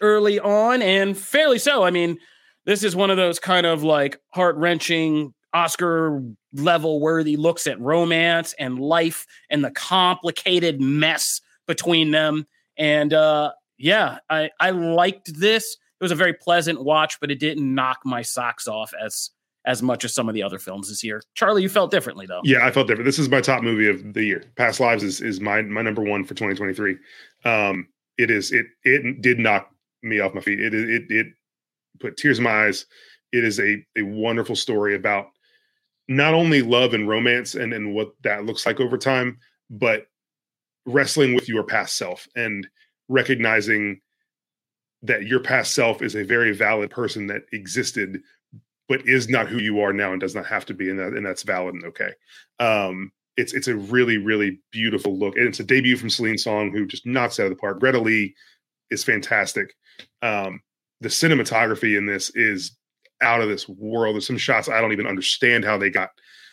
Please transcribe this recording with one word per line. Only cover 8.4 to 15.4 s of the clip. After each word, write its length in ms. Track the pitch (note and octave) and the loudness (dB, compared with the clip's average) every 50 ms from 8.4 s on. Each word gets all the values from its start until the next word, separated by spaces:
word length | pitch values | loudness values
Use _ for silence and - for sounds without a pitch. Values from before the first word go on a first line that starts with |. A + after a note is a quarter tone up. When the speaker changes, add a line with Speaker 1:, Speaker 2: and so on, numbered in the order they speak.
| E3 - - - | -2 -4 -8 -8
Speaker 1:
and 200 | C#3+ B2+ B2+ B2+ | -6 -6 -6 -4
life 480 | C3+ D3+ E3 E3+ E3 E3 D#3 - - _ - - _ - | 0 2 2 2 2 0 -2 -6 -14 _ -20 -18 _ -4
and 120 | D3+ D3 | -2 0
the 80 | C#3 B2 | 0 -2
complicated 1080 | - - - - F3+ F#3+ F3+ F3+ F3+ - - F3 D#3+ - - F#3+ F3+ F3 F3 E3 D3+ C3+ | -4 -8 -4 0 2 4 4 4 2 0 -2 -6 -4 -2 0 2 2 2 2 2 0 0
mess 640 | C3+ C3+ C#3+ D3+ D#3 D#3+ D#3 D3+ - - - - _ _ _ _ - | 0 0 2 2 2 2 2 0 -2 -2 -4 -6 _ _ _ _ -6
between 460 | - D#3+ - - F3 E3+ D#3+ D#3+ D3+ | -6 -4 -2 0 2 2 4 4 4
them. 340 | D#3 D#3 D#3 D#3 D3+ D#3 D3 _ _ _ _ _ - - | 2 2 2 2 0 -2 -4 _ _ _ _ _ -6 -2
And, 340 | D#3 D3+ D3+ D3+ D3 D3 | 2 2 4 4 4 4
uh, 400 | D#3 D#3 D#3 D#3 D3+ D3 D3 D3 - _ _ _ _ | 4 4 4 4 4 2 0 -2 -4 _ _ _ _
yeah, 440 | - C3 E3 G3+ A3 F3+ B2 B2 - _ - | -2 2 2 4 4 2 0 -2 -8 _ -2
I, 180 | D#3 D#3 D#3 D3+ _ - | -2 0 -2 -2 _ 0
I 120 | E3 F#3+ | 0 2
liked 680 | F#3 F3 E3 E3 E3 E3+ F3 F#3+ F#3+ - - - D3+ | 2 0 0 2 4 4 4 2 0 -4 -14 -14 -6
this. 380 | D3+ | 0